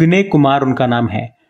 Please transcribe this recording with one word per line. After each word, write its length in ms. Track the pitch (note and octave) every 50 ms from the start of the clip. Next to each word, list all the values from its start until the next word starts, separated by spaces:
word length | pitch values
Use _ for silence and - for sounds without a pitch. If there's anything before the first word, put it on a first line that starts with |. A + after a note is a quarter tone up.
विनय 220 | D#3+ E3 F3 G3 G3
कुमार 400 | G3 - D3+ C#3+ C#3 C3+ C#3 C3+
उनका 240 | C3 B2+ - C3
नाम 220 | B2 A#2+ A#2+ A#2+ G#2
है। 280 | F#2 - A2+ - - _ _ _